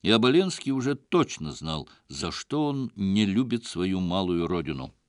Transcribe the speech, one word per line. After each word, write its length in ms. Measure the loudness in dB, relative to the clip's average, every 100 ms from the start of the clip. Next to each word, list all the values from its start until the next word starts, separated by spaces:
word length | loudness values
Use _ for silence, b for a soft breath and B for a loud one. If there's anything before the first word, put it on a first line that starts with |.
и 80 | 4
Оболенский 600 | 4 6 4 2 -2 -4
уже 240 | -2 -2 -4
точно 560 | _ 0 0 -2 -10
знал, 360 | -8 -6 -6 -8 b _
за 240 | -8 -6
что 340 | -6 -4 -2 0
он 260 | -2 -6 -4
не 320 | 0 2 4
любит 380 | 2 0 -2 -4
свою 340 | -2 0 0
малую 480 | 0 0 0 0 0
родину 480 | -2 -2 -6 -8 _